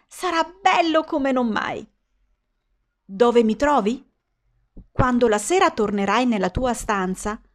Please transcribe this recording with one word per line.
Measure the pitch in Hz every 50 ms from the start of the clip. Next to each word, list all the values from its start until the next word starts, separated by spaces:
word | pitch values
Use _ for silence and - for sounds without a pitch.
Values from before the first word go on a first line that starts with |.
| _
sarà | _ - - - 359 339 330 320 330 - -
bello | - 370 403 370 339 330 311 320 311
come | - 339 294 269 269
non | 254 254 240 226
mai. | 202 - - - 135 - - - _ _ _ _ _ _ _ _ _ _ _ _ _ _ _ _ _ _ _ _ _ _ _
Dove | - 196 190 240 240 226 240 226
mi | 214 214
trovi? | 214 285 294 294 247 196 208 254 - - _ _ _ _ _ _ _ _ _ _ _ _ _ _ - - _
Quando | _ - 269 254 247 240 247
la | 226 208
sera | 208 - - 349 381 381 320
tornerai | 330 - 214 202 196 202 196 196 202 240 262
nella | 247 226 202 185 180
tua | - - 254 247 226
stanza, | - - - 208 196 185 185 190 - - 208 214 - _ _